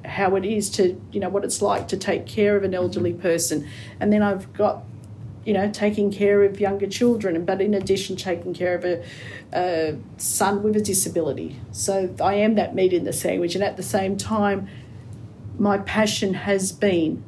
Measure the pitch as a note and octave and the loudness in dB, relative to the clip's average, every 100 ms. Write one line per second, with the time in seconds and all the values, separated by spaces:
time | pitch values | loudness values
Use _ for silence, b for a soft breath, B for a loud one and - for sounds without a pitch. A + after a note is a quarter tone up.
0 | - - G3 F#3+ F#3 G#3+ G3 - F#3 - | -10 0 2 2 2 0 -2 2 2 2
1 | - G#3 F3+ G3 G3+ - G3+ G3+ - - | -6 -4 -2 -2 -2 0 0 0 -2 -4
2 | G3+ F3+ - G#3+ G#3 G3+ F#3+ F#3 F3+ G3+ | -2 -2 -2 2 4 4 2 0 -2 0
3 | F3 E3+ F#3 E3 - D#3 B B B B | -2 0 0 2 0 -2 B B B B
4 | G#3 G#3 G3+ F#3+ - - G#3 - - - | 2 4 4 0 -6 0 0 0 -10 -16
5 | - - - - - G3 G#3 G#3 G#3 G#3+ | -16 -14 -14 -10 0 2 2 2 0 2
6 | G3+ G3 G3+ G3+ G3+ G3 G3 G3 G3 - | 0 4 4 6 4 4 -2 0 -4 2
7 | A#3+ A3+ G3+ E3 E3+ F#3+ G3 G3+ F#3+ G3 | 2 4 0 -2 0 0 2 2 2 0
8 | - F#3 F#3+ E3+ F3+ F3 F3+ F3+ F3+ E3+ | 0 -6 -4 -4 -4 -2 -2 0 -2 -2
9 | B B B B B - F3+ E3 D#3+ D3+ | B B B B B -2 0 0 -2 -4
10 | - - - - G3 G3+ G#3+ G#3+ G#3 F#3 | -10 -6 -4 2 2 2 2 2 2 0
11 | - F3 D#3 A2+ E2 - - - - G3 | 0 0 -2 -2 -6 -10 -12 -6 -2 0
12 | F3+ - E3+ G3+ G#3+ G#3+ - F#3+ F#3 F3+ | 0 0 0 4 4 4 2 2 4 4
13 | - - F3+ F#3 F3 F#3+ G3 - F#3 G#3 | 0 -2 -2 0 0 0 -2 -2 -2 0
14 | F#3+ G3 - A3 G#3 G3 G3 B B B | 0 -2 -2 2 2 0 -4 B B B
15 | B B B - - - G3+ G3 G3 G#3 | B B B -16 -14 0 2 2 0 2
16 | G#3+ G#3 G3 E3+ G3+ G3 F#3+ - G3+ F3 | 2 2 -2 -2 0 0 0 0 2 4
17 | D#3 - | 0 -2